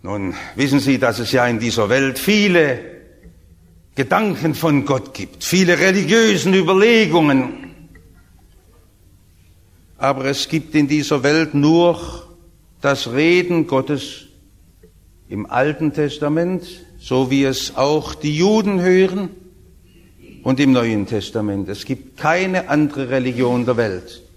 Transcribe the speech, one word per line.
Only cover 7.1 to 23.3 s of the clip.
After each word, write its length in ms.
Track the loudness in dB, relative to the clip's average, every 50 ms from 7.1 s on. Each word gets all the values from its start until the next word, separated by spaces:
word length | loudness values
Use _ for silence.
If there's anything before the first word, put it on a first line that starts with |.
| 2 2 4 4 2 2 0 -2 -8 -14 -16 -20 -20 -20 -20 -20 -20 -20 -20 -20 -20 _ _ _ _ _ _ _ _ _ _ _ _ _ _ _ _ _ _ _ _ _ _ _ _ _ _ _ _ _ _ _ _ _ _ _ -10
Aber 280 | _ -2 -2 -2 -2 -2
es 220 | -4 -4 -4 -4
gibt 260 | -4 -4 -4 -4 0 0
in 120 | 0 2
dieser 360 | 2 0 -2 0 0 -2 0 2
Welt 300 | 2 2 2 0 0 0
nur 460 | 2 4 4 4 6 4 4 2 0 -6 -12 -12 -14 -16 -20 -20 -20 _ -20 _ _ _ _ _ _
das 320 | -2 -2 -2 -2 -4 -4
Reden 560 | -2 0 2 4 4 2 2 2 0 0 0
Gottes 600 | 0 0 -2 0 0 -4 -6 -6 -10 -16 -18 -20 -20 _ -20 _ _ _ _ -20 _ _ _ -20 -20 _ _ _ -20 _ _ _
im 180 | -12 -10 -10 -8
Alten 480 | -4 -2 0 0 0 -2 -2 -4 -4 -2
Testament, 720 | -2 -4 -4 -4 -4 -4 -2 -2 -2 -2 -2 -4 -6 -8 -12 -20 -20 -20 -20 -20 -20
so 300 | -8 -2 0 0 0 2
wie 140 | 2 0 2
es 320 | 0 -2 -4 -6 -8 -4
auch 400 | -2 0 0 0 -2 -2 -6 -12
die 200 | -6 -6 -4 0
Juden 440 | 2 2 4 4 2 2 0 -2 0
hören, 500 | 2 4 4 4 4 2 0 -4 -8 -8 -10 -16 -20 -20 -20 -20 -20 -20 -20 _ _ _ _ -20 -20 _ -20 -20 -20 -20 -20 -8
und 180 | -4 -4 0 2
im 100 | 4 4
Neuen 340 | 4 4 2 0 0 -2 -2
Testament. 640 | -2 -4 -6 -6 -4 -6 -4 -4 -4 -4 -4 -6
Es 180 | -6 -8 -12 -8
gibt 320 | -10 -10 -10 -10 -20 -16
keine 520 | -6 -2 0 0 0 -2 -2 -2 -4 -2 -2
andere 400 | 0 0 0 0 -2 -6 -6 -4
Religion 560 | -2 -2 -2 -2